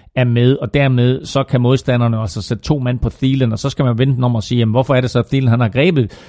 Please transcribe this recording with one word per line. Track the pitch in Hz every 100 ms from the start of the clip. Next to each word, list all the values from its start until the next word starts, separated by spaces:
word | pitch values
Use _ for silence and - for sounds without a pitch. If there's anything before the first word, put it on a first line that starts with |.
| - 131
er |
med, | 123 120 123 139
og | 113
dermed | 143 135 123 123 131 -
så | 139
kan | 135 131
modstanderne | 120 131 - 123 117 113
også | 107 -
sætte | - 113
to | - 151
mand | 123 123
på | 120
Thielen, | - 135 135 123
og | 104
så | 139
skal | - 131
man | 113
vente | 135 127
den |
om | 123 117
og |
sige, | - 123
"Jamen, | 113
hvorfor | 117 135 127
er |
det | 127
så, | 123
at | 117
Thielen, | 135 131
han | 117
har | 113
grebet, | 120 170 151 107 -